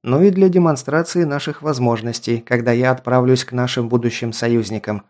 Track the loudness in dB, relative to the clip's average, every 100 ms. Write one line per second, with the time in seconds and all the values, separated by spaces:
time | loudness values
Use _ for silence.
0 | 0 4 4 6 4 4 2 0 -2 -2
1 | -2 -2 -2 -2 -6 -6 -4 0 0 0
2 | -4 -6 -4 -4 -2 -2 2 2 2 0
3 | 0 2 4 2 0 -4 -4 -4 -2 0
4 | -2 -4 -8 -4 0 0 0 -6 -6 -8